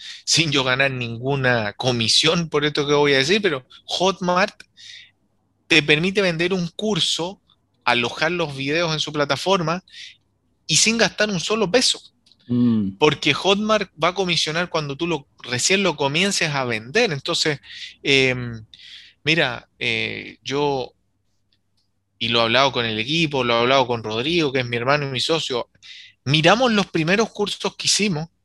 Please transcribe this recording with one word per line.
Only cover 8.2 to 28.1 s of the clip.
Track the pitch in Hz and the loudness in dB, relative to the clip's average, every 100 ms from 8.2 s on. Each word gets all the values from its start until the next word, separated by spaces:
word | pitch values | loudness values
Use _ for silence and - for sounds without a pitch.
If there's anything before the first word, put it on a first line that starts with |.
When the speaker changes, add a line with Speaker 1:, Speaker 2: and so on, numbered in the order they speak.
| 156 | -2
Speaker 1:
los | 175 156 135 | 0 -4 -4
videos | 135 160 170 | -2 -2 0
en | 156 | -2
su | - | -4
plataforma | 151 147 135 185 190 156 180 _ - - - _ _ _ _ - | -2 -2 0 0 0 0 -4 _ -20 -20 -20 _ _ _ _ -2
y | 151 | 2
sin | 214 233 | 2 2
gastar | 190 - 214 | 0 2 -2
un | 185 | -2
solo | - 220 185 | -2 -2 2
peso. | 247 254 - - _ _ _ - | 2 2 -2 -8 _ _ _ -4
Speaker 2:
Mm. | 123 120 113 98 95 | 2 4 2 0 2
Speaker 1:
Porque | 151 151 156 | 2 2 0
Hotmart | 135 185 202 214 214 190 - | 0 2 0 2 0 -2 -2
va | 165 | -2
a | |
comisionar | 180 185 160 - 160 175 | 0 -2 -2 -2 -4 -2
cuando | 160 143 135 | -4 -4 -4
tú | 170 | -4
lo, | 156 - _ | -4 -6 _
recién | 113 123 - 196 | -6 -2 2 2
lo | 190 151 | 2 0
comiences | 139 151 196 190 165 | 0 0 0 0 -2
a | 139 | -2
vender. | 123 110 117 208 240 | -2 -4 -2 0 0
Entonces, | 139 - 165 160 143 - - - - | -2 -4 -2 -2 -2 -8 -16 -16 -8
em, | 156 135 131 127 120 113 - - - - - _ | 2 4 4 0 -6 -10 -14 -20 -20 -20 -20 _
mira, | 143 165 135 120 - - | -2 0 0 -4 -12 -8
eh, | 123 113 110 107 101 101 | -4 -4 -6 -8 -14 -14
yo, | 120 139 147 135 - _ _ _ _ _ _ _ _ _ _ _ _ - | -6 -2 -2 -2 -8 _ _ _ _ _ _ _ _ _ _ _ _ -8
y | 113 | -2
lo | 117 | 2
he | |
hablado | 113 120 139 | 2 4 2
con | 123 117 | 0 -4
el | 110 | -4
equipo, | 117 165 156 143 | -4 -2 0 0
lo | 123 | 0
he | 117 | 2
hablado | 120 135 120 | 4 4 2
con | 117 | -2
Rodrigo, | 110 110 139 175 147 | -4 -4 -2 0 0
que | 131 | -2
es | 120 | -4
mi | 120 | -4
hermano | 120 147 139 | 0 0 0
y | |
mi | 127 | -4
socio, | - 160 - 123 - _ - - - _ | -2 -2 -2 -6 -6 _ -20 -20 -20 _
miramos | 127 156 160 214 254 | 0 4 4 4 4
los | 214 - | 2 0
primeros | 170 160 202 214 | -2 0 0 0
cursos | - 202 - 196 - | -2 -6 -4 -8 -4
que | 147 | -2
hicimos, | - 202 | 0 0